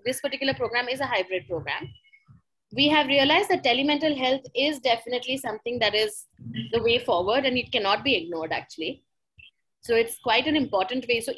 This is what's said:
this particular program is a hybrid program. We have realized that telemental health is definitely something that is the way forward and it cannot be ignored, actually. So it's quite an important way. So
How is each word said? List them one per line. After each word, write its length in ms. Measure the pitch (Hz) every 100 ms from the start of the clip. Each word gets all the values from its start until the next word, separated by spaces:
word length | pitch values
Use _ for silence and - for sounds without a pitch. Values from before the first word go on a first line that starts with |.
| -
this 160 | -
particular 320 | 277 277 269
program 340 | 262 226 240 247
is 140 | 262
a 40 | 269
hybrid 420 | 214 185 185 -
program. 460 | 165 143 147 - - _ _ _ - _ _ _
We 140 | 220 294
have 200 | 311 269
realized 420 | 277 277 330 403
that 160 | - 240
telemental 520 | 247 285 294 311 277
health 280 | 254 269 - 254
is 240 | 285 277
definitely 560 | 254 226 233 247 254 262
something 420 | 240 214 233 240
that 140 | 214
is 340 | 208 214 - - _ 117 226 -
the 100 | 233
way 180 | 226 233
forward 460 | 240 175 185 254 269
and 120 | 247
it 120 | 226
cannot 360 | 240 196 220 269
be 100 | 208
ignored, 380 | 165 165 160
actually. 500 | 143 - - 165 269 _ _ _ _ - _ _ _
So 120 | - 226
it's 240 | 226 -
quite 260 | 247 233 302
an 100 | 302
important 520 | 247 196 190 254 247
way. 140 | 233
So 120 | 247